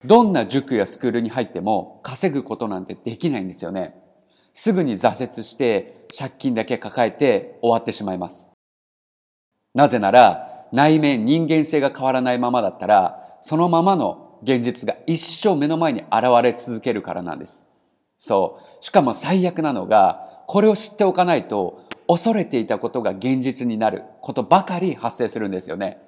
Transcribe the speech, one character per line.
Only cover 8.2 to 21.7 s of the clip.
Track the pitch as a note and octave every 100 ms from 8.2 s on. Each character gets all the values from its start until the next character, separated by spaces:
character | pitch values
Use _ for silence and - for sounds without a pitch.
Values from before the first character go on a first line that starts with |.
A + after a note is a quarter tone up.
| F2
す。 | - _ _ _ _ _ _ _ _ _ _ _ _ _
な | B2 C#3+
ぜ | A#2+
な | G2
ら、 | A#2+ A2 F2 - - -
内 | B2 D3 D#3
面、 | D3 C3
人 | A2 D#3 D#3+
間 | D#3+
性 | D3+ D3+
が | C3+
変 | -
わ | C3
ら | C3
な | B2+
い | B2
ま | B2
ま | B2
だ | G2+
っ | -
た | G2
ら、 | G#2 F2+ - - -
そ | - D3+
の | F3
ま | E3
ま | F3+
の | F#3+ G#2 - - -
現 | A2 C3
実 | A#2+ - A2
が | - -
一 | E3 - -
生 | G#3+
目 | E3 D3
の | D#3+
前 | E3
に | A2+
現 | - A2 B2 A#2+
れ | A#2+
続 | A#2 - A2+
け | C3
る | G#2+
か | F2+
ら | E2+
な | F2 C#2+
ん |
で | -
す。 | - _ _ _ _ _ _
そ | - G#2 - - - -
う。 |
し | -
か | D3+
も | C3+
最 | A2+ - F#3 F3+
悪 | F3
な | D#3
の | A#2+ F#2
が、 | G#2+ F#2+ - - - -
こ | G3+
れ | G#3+
を |
知 | G3+ -
っ | -
て |
お | G3
か | F3+
な | F3 D3+
い | F2+
と、 | G#2 F2+